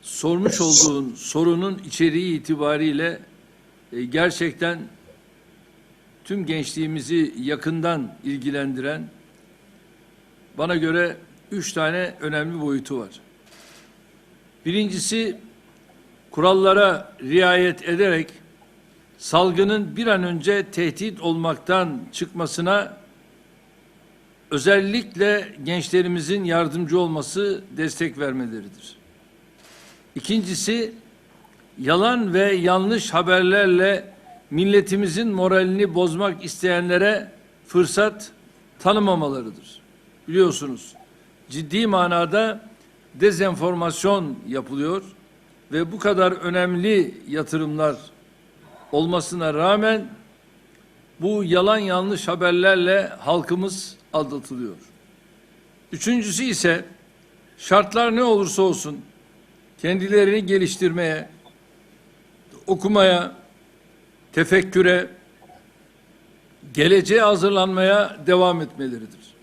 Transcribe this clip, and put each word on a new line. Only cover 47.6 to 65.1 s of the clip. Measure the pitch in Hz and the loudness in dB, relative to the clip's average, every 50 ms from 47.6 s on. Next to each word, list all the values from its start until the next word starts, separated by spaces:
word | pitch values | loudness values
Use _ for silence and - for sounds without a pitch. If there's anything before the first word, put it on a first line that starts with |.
| 160 151 151 151 156 151 139 120 - - - _ _ _ _ _ _ _ _ _ - - - - - - | -4 -4 -2 0 0 -2 -2 -4 -12 -20 -20 _ _ _ _ _ _ _ _ _ -20 -20 -20 -20 -14 -4
olmasına | - 147 160 165 180 175 160 - 175 180 165 156 147 | -2 0 0 0 -2 -2 -4 -4 -6 -4 -4 -2 -2
rağmen | 151 165 185 202 208 214 220 220 214 - - - - - _ _ _ _ _ _ _ _ _ _ _ _ _ _ _ _ _ _ _ | 0 2 2 2 4 4 2 0 0 -4 -10 -18 -20 -20 _ _ _ _ _ _ _ _ _ _ _ _ _ _ _ _ _ _ _
bu | 160 196 214 208 202 | -4 -2 -2 0 -2
yalan | 165 170 180 185 202 214 220 | 0 0 0 2 2 2 0
yanlış | 208 190 180 180 185 196 208 175 - - | 0 -2 -2 -2 -2 -2 -4 -4 -4 -6
haberlerle | 175 175 180 175 175 175 180 196 196 185 175 180 190 196 190 | -4 -2 0 0 2 4 4 4 4 4 2 2 2 2 0
halkımız | - - - - 139 165 175 156 - 175 180 190 196 185 190 - - - - _ _ | -2 -8 -10 -2 0 0 0 0 -2 -4 -4 -4 -6 -6 -10 -14 -16 -18 -20 _ _
aldatılıyor. | - 156 151 135 143 139 - - 135 123 123 107 90 80 - - _ _ _ _ _ _ _ _ _ _ _ _ _ _ _ _ _ _ _ _ | -4 -4 -4 -4 -8 -12 -12 -12 -12 -10 -10 -10 -12 -14 -20 -20 _ _ _ _ _ _ _ _ _ _ _ _ _ _ _ _ _ _ _ _
Üçüncüsü | - 156 - 220 247 240 214 208 175 175 262 | -12 -8 -2 0 0 0 -2 -4 -6 -4 -4
ise | 254 214 151 - 175 165 175 190 - - - _ _ _ _ _ _ _ _ _ _ _ _ | -4 -4 0 2 0 0 0 -2 -12 -20 -20 _ _ _ _ _ _ _ _ _ _ _ _
şartlar | - - 190 202 202 202 - 226 233 233 220 | 0 4 4 4 4 4 0 0 2 2 2
ne | 233 | 2
olursa | 254 240 220 202 202 165 - - | 2 4 4 2 2 0 2 2
olsun | 190 185 160 - - 151 147 - - - - _ _ _ _ _ _ _ _ _ _ _ _ _ | 2 2 2 -2 -6 -10 -12 -12 -16 -20 -20 _ _ _ _ _ _ _ _ _ _ _ _ _
kendilerini | - 160 185 190 185 196 208 208 202 196 202 220 202 | -4 -2 -2 -2 -2 2 4 4 6 6 4 0 0
geliştirmeye, | 180 196 196 185 170 190 - 185 175 165 175 175 160 156 156 - - - - _ - _ _ _ _ _ _ _ _ _ _ _ _ _ _ _ _ _ _ _ - - - - | 2 2 2 2 0 -2 0 -2 0 0 0 -2 -2 -4 -4 -8 -14 -20 -20 _ -20 _ _ _ _ _ _ _ _ _ _ _ _ _ _ _ _ _ _ _ -20 -20 -16 -4
okumaya, | - 190 - - 196 208 208 190 190 180 175 - - - - - - _ _ _ _ _ _ _ _ _ _ _ _ _ _ _ _ | -4 -4 -2 0 2 4 6 6 6 6 2 0 -4 -10 -16 -20 -20 _ _ _ _ _ _ _ _ _ _ _ _ _ _ _ _
tefekküre, | - 156 165 160 185 190 185 190 190 185 180 180 180 180 185 - | -2 -2 2 4 4 2 2 2 2 4 4 4 4 2 0 -4